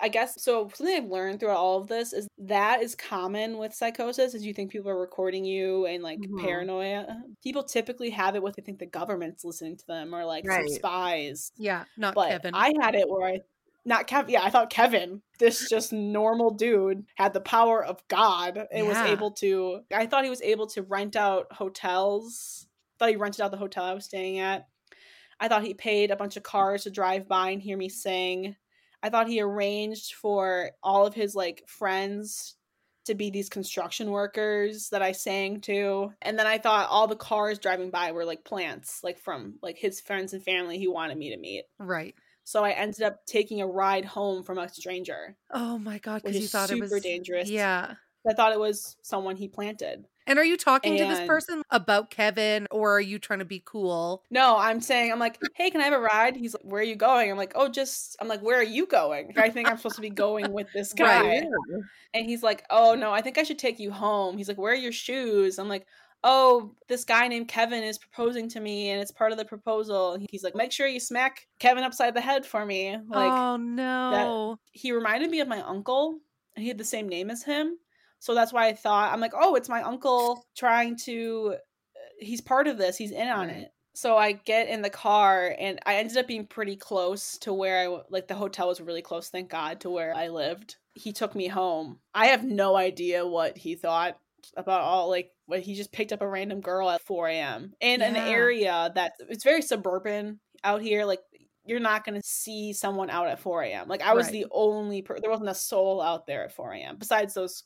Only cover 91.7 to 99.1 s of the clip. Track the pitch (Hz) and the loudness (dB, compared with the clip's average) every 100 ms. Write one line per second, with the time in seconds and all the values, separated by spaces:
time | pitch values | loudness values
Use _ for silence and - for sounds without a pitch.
91.7 | 160 160 - _ 202 233 254 254 202 196 | -2 -6 -14 _ 4 6 6 2 2 4
92.7 | 190 185 185 175 175 175 170 160 - 165 | 4 4 -2 -2 -2 0 0 -2 -4 -10
93.7 | 165 170 165 175 - _ _ - - 185 | -6 -2 0 0 -4 _ _ -16 -8 0
94.7 | 190 151 185 175 180 180 _ - 185 185 | 0 2 2 2 0 -4 _ -6 -6 -4
95.7 | 196 208 - 214 208 202 190 196 196 190 | -8 -6 -6 -4 -4 -4 -4 -6 -6 -4
96.7 | 190 185 170 - 180 165 160 143 113 190 | 0 0 0 -2 -2 -2 -2 -4 -6 -10
97.7 | - 240 247 226 233 226 233 240 233 196 | -2 0 2 2 0 0 4 4 4 2
98.7 | 170 170 180 175 | 2 0 0 -2